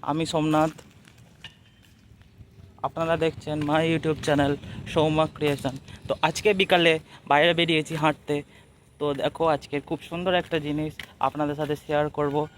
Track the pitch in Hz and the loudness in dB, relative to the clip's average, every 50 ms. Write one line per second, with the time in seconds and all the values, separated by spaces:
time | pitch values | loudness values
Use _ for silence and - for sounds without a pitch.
0 | - - 143 156 165 156 - 160 151 156 156 156 156 160 156 - - - - - | -4 -2 -2 -2 -2 -2 0 0 0 2 2 2 2 2 -2 -8 -20 -20 -20 -20
1 | - - - - - - - - - - - _ _ _ _ _ - - - - | -20 -20 -20 -20 -20 -20 -20 -20 -20 -20 -20 _ _ _ _ _ -20 -20 -20 -20
2 | _ - - - - - _ - - - - - - - - - - 139 - 165 | _ -20 -20 -20 -20 -20 _ -20 -20 -20 -20 -20 -20 -20 -18 -10 -10 -8 -4 -4
3 | 165 165 165 165 160 165 156 - - - 151 151 151 147 151 156 165 165 165 160 | 0 0 0 2 2 0 0 -2 -8 -6 -4 -4 -2 2 2 2 2 2 0 0
4 | 156 160 156 - - - 147 139 143 143 143 143 - - - - - - - 170 | 0 -2 -4 -2 0 0 2 4 4 2 0 -2 -6 -12 -14 -12 -12 -2 0 2
5 | 151 160 156 156 156 156 - - 156 147 143 139 - 139 127 135 - - - - | 2 2 2 2 0 0 0 -2 -2 -2 -2 -2 -4 -6 -6 -6 -14 -16 -20 -18
6 | - - 214 - - 160 160 - - 214 208 185 190 - 190 175 170 165 160 160 | -6 -6 -4 0 0 0 0 2 2 2 4 4 4 4 4 6 6 4 4 2
7 | 160 - - - - - 139 147 151 170 170 165 170 165 165 156 151 - 165 151 | -2 -12 -20 -20 -2 2 4 6 6 4 4 2 2 2 2 0 0 -2 -4 0
8 | 147 156 147 - - - 147 147 143 _ - - - _ _ _ _ _ _ _ | 0 0 0 0 -4 -4 -4 -4 -4 _ -20 -20 -20 _ _ _ _ _ _ _
9 | 147 147 143 139 - 147 - - 165 160 151 135 - - - 143 139 - 165 151 | -4 -4 -2 -2 -2 -4 -2 0 2 2 2 0 -2 -4 -6 -6 -4 -4 -8 -8
10 | - - 165 170 180 190 180 175 175 - - 160 143 147 147 151 151 156 147 - | -6 -10 -10 -4 -2 0 0 0 0 0 -4 -4 -2 -2 -4 -2 -4 -6 -8 -12
11 | - - - - - 135 - 147 151 147 147 143 156 139 151 143 - - 151 147 | -18 -20 -6 -2 -2 -2 0 -2 -4 -2 -2 -4 -4 -4 -4 -6 -4 -2 0 0
12 | 151 151 - - 147 143 139 147 147 156 - | 0 0 -2 -2 -2 -2 0 -2 -4 -4 -8